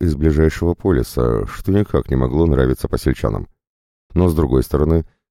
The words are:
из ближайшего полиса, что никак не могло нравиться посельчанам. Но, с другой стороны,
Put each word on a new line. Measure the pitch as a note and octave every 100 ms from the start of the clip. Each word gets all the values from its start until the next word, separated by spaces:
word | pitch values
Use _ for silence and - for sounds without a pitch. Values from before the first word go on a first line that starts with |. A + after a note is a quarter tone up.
из | F2 C#2+
ближайшего | D#2 D2+ D#2+ - E2+
полиса, | E2+ G2 D2 A#1+ - A#1+ A1 -
что | - -
никак | G2 G#2 D#2 -
не | C2
могло | B1+ C#2+ E2
нравиться | C2+ B1+ B1+ -
посельчанам. | C#2 - B1+ - G#1 G1+ _ _ _ _ _ _
Но, | E2+ F2+
с | D#2
другой | D2 C2
стороны, | B1+ C#2+ D#2 E2 - _ _